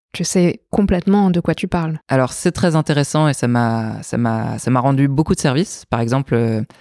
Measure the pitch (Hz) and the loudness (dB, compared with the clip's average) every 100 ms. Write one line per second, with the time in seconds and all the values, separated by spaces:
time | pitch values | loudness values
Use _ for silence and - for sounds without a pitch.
0 | _ - 170 185 175 - _ - 202 175 | _ -8 -2 2 2 0 _ 0 2 0
1 | 196 208 190 175 165 160 190 175 160 156 | 2 2 4 2 0 -2 -2 -2 -4 -6
2 | - 135 127 - 175 - 180 156 151 147 | -2 0 0 -2 -4 0 2 2 2 0
3 | 143 156 151 131 120 120 117 113 110 107 | 0 0 0 0 0 2 0 -2 -4 -8
4 | - 120 117 113 117 110 - 127 135 135 | -6 -2 -2 -2 -4 -4 0 2 2 2
5 | 139 135 160 190 151 131 120 - - 117 | 2 2 0 0 0 0 -2 -8 -6 -2
6 | 117 131 - 117 113 110 - - | 0 -2 0 0 0 -2 -6 -12